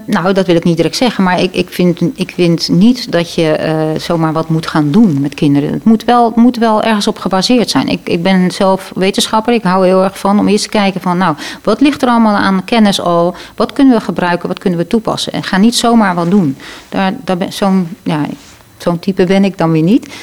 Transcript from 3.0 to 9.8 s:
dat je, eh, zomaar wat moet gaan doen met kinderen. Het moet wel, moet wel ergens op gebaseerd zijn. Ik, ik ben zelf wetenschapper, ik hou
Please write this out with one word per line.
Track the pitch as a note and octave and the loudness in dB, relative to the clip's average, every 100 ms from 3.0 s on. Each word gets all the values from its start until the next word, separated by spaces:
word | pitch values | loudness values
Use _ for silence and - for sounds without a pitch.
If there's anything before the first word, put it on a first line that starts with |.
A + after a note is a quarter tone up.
| - | -2
dat | F3 E3+ | -4 -2
je, | - D#3+ | -2 0
eh, | D3+ D3 D#3 D#3 D#3 | 0 0 -2 -2 -4
zomaar | - E3+ D#3+ | -4 -2 0
wat | D#3 D#3 | 0 -2
moet | D#3+ D#3+ | -2 -2
gaan | E3 D3 | -2 2
doen | E3 A3+ C#3 | 4 4 2
met | C#3+ | -2
kinderen. | - D3+ C#3+ D3+ | 0 0 2 0
Het | D#3 | 0
moet | A3 A3 | 2 2
wel, | - A#3+ A#3 A3+ | 2 2 2 4
moet | A#3+ B3 | 2 2
wel | A3+ G#3+ | 0 0
ergens | - G#3+ G3+ | 0 -2 -2
op | - | -4
gebaseerd | F#3+ F#3+ F3+ B3 G3 | -2 -2 2 2 2
zijn. | C#4 - | -2 -2
Ik, | - - | -4 -4
ik | F3+ | -2
ben | F3 F#3+ F3+ | 2 2 2
zelf | F3 F#3+ F#3+ - - | 0 0 0 -4 -4
wetenschapper, | F#3 G3+ - A3 A3 | -2 0 -2 -2 0
ik | A#3 | 0
hou | F#3 F#3 | 0 2